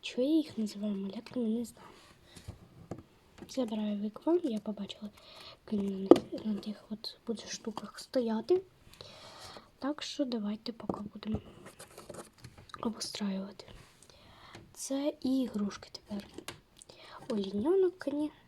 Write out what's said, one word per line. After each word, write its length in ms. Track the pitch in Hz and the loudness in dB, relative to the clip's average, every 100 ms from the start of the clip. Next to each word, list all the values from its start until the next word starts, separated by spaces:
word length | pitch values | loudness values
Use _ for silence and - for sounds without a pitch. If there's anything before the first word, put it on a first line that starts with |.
Чого 260 | - - 262 | -6 2 6
я 80 | 320 | 6
їх 220 | 285 - | 4 0
називаю 380 | 214 208 208 196 | -2 0 0 0
малятками, 500 | 196 208 - 254 226 | -2 -6 -6 0 2
не 200 | 226 233 | 2 -2
знаю. 220 | - - - - - - - - - - - - - - - - - - | -8 -20 -20 -20 -20 -20 -16 -16 -16 -18 -20 -12 -12 -12 -20 -20 -16 -6
Забираю 480 | - 240 214 214 208 | -2 0 0 0 0
вигвам, 420 | 214 - - 349 | -2 0 4 4
я 160 | 330 214 | 4 0
побачила, 500 | - 202 196 - 208 - - - - - - | -2 -6 -6 -8 -12 -12 -20 -18 -18 -18 -4
як 80 | |
він 160 | 208 196 | 0 0
на 80 | 190 | -2
них, 480 | 190 - - 302 214 | 10 10 10 -4 -2
на 100 | 202 | -2
тих 280 | 214 208 - | -2 -8 -8
от 280 | 214 - - - | -8 -8 -10 -6
буде 200 | 214 - | -6 -6
штуках 520 | - - 208 214 - | -8 -6 -8 -10 -12
стояти. 640 | - 262 233 220 226 370 - - - - - - - - - - - - | -2 2 4 2 6 4 4 -20 -20 -18 -18 -16 -16 -16 -14 -16 -18 -6
Так 220 | 269 294 | -4 -2
що 240 | - - 277 | -6 0 2
давайте 480 | 233 208 214 - | 2 0 -2 -6
поки 260 | 220 214 - 208 | -8 -4 -2 -2
будемо 260 | 208 214 214 - - - - - - - - - - - - - - | -8 -2 -2 -4 -18 -20 -18 -18 -18 -14 -14 -14 -16 -20 -20 -16 -4
обустраювати. 840 | 240 214 - - 202 190 196 202 - - - - - - - - - - - | -4 -2 -6 -2 0 0 -4 -10 -16 -16 -20 -20 -20 -20 -20 -20 -18 -18 -18
Це 400 | - - 269 294 302 | -12 -2 0 0 0
і 200 | 262 262 | 2 4
ігрушки 480 | 240 208 202 - - | 2 2 0 -2 -14
тепер. 360 | - - 208 - - - - _ - - - - - - | -18 -8 -8 -8 -12 -12 -14 _ -20 -20 -20 -18 -18 -4
Оліньонок, 680 | 220 196 202 254 392 370 359 | -2 0 0 4 6 6 4
коні. 320 | - 285 302 - | -2 0 -2 -4